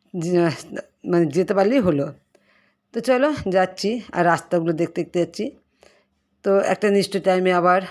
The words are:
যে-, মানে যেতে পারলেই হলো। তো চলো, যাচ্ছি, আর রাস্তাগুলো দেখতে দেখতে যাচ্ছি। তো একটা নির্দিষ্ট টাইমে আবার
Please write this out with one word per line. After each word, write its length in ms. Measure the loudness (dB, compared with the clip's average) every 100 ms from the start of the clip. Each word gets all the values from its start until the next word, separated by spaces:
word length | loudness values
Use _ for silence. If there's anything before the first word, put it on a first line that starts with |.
| _ -8
যে-, 340 | -2 0 0 -2 -12 -14 -16 _
মানে 220 | -2 0 0
যেতে 280 | 0 0
পারলেই 240 | 2 2 2
হলো। 340 | 0 0 -4 -8 _ _ _ _ _ _ _
তো 80 | -8
চলো, 320 | 0 2 2 0 -2
যাচ্ছি, 520 | 0 0 -2 -4 -4 -6
আর 120 | 0
রাস্তাগুলো 480 | 2 2 0 -2 0
দেখতে 300 | -2 -2 -4
দেখতে 160 | -6 -4
যাচ্ছি। 320 | -4 -4 -10 -10 _ _ _ _ _ _ _ _
তো 180 | 0 2
একটা 280 | 2 0 2
নির্দিষ্ট 360 | 2 0 -2
টাইমে 280 | 0 2 2
আবার 280 | 2 4 2 0